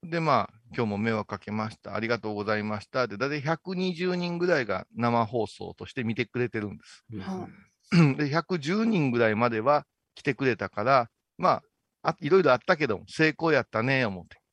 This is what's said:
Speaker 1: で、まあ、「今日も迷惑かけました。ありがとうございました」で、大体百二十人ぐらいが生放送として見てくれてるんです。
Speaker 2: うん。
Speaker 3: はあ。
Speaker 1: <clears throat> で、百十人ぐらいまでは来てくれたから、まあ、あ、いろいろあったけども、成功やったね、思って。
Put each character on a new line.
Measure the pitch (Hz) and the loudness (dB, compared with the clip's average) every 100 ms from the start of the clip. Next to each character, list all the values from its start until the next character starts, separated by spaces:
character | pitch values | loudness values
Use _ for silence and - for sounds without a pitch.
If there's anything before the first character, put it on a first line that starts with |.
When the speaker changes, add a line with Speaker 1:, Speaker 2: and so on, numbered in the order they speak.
Speaker 1:
で、 | 175 165 | -4 -2
ま | 160 127 | 2 2
あ、 | 98 - _ - | 2 -8 _ -4
「今 | 113 | -2
日 | |
も | 101 | 0
迷 | 113 | 0
惑 | 110 104 | -2 -4
か | 98 | -8
け | - | -6
ま | 107 107 | -6 -6
し | 107 | -8
た。 | - 98 | -10 -6
あ | |
り | 110 | -2
が | 117 | -2
と | 107 | -2
う | 104 | -6
ご | |
ざ | 104 107 | -2 -2
い | |
ま | 107 107 | -2 -8
し | - | -6
た」 | 135 123 | -4 -4
で、 | 101 | -4
大 | 131 | -4
体 | 147 | -4
百 | 139 160 - 185 | -4 -4 -4 -4
二 | 185 165 | -4 -2
十 | 180 180 | -4 -2
人 | 175 175 | -4 -2
ぐ | 175 | 0
ら | 160 | 0
い | 113 | 0
が | 92 - | -4 -6
生 | 113 120 117 113 | -2 0 2 0
放 | 123 104 | -2 -6
送 | - 92 | -8 -14
と | - 104 | -12 -12
し | |
て | - | -6
見 | 113 | -4
て | 113 117 | -4 -4
く | 123 | -2
れ | 120 | -4
て | 113 | -4
る | 104 | -8
ん | - | -10
で | - | -18
す。 | - _ | -20 _
Speaker 2:
う | 107 | -12
ん。 | |
Speaker 3:
は | 135 185 175 | -10 -10 -10
あ。 | - _ _ _ | -16 _ _ _
Speaker 1:
<clears throat> | 175 151 135 | 6 6 4
で、 | 147 | 0
百 | 151 165 180 | -2 -2 -4
十 | 139 202 226 | -2 0 0
人 | 214 139 | 2 2
ぐ | 120 | 4
ら | 113 | 2
い | 107 | 4
ま | 120 | 2
で | 113 | 2
は | 113 147 - _ _ | 2 2 0 _ _
来 | - | -8
て | - 127 | -4 0
く | 135 | 0
れ | 107 | 0
た | 98 | -4
か | - | -2
ら、 | 110 135 113 _ _ _ | 4 4 2 _ _ _
ま | 170 139 _ _ _ _ | 0 0 _ _ _ _
あ、 | - | -4
あ、 | 160 | -4
い | 147 | 2
ろ | 190 | 4
い | |
ろ | 156 | 4
あ | 123 | 2
っ | |
た | - 170 | 2 0
け | 147 | 2
ど | 98 | -2
も、 | 92 | -6
成 | - 156 | 2 2
功 | 147 165 | 2 2
や | 143 | 2
っ | 113 | 2
た | 110 | -2
ね、 | 120 135 120 | 2 2 0
思 | 95 | -4
っ | 85 | -12
て。 | - _ | -20 _